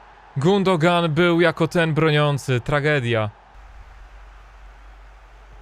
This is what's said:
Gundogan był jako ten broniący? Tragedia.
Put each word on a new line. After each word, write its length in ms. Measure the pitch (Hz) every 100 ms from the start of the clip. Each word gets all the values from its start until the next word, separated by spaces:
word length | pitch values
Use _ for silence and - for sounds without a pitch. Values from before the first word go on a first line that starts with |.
| - - - 139
Gundogan 760 | 156 202 185 180 170 175 170
był 260 | 147 175 170
jako 280 | 170 156 160
ten 260 | 180 165
broniący? 680 | 147 160 147 147 143 - 123
Tragedia. 680 | - 147 147 147 117 113 107 - - - - - - - - - - - - - - - - - - - - - - -